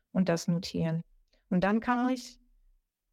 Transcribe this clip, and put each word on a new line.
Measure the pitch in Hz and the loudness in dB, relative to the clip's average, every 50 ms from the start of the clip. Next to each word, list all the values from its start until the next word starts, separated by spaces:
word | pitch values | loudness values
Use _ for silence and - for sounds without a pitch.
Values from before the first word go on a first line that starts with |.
| _ _ - | _ _ 0
und | 190 185 175 | 0 2 2
das | 170 165 - - | 2 0 0 0
notieren. | 165 175 185 - - 170 165 165 160 165 - - - _ _ _ _ _ _ _ | -2 -2 -2 -4 -4 -2 -2 0 -2 -4 -6 -10 -16 _ _ _ _ _ _ _
Und | 190 180 170 | 0 2 2
dann | 196 208 226 | 2 2 0
kann | 226 247 247 240 247 247 | 0 0 0 2 2 0
ich | 262 247 - - - - _ _ _ _ _ _ _ _ _ _ _ _ _ _ | 0 -2 -4 -12 -18 -20 _ _ _ _ _ _ _ _ _ _ _ _ _ _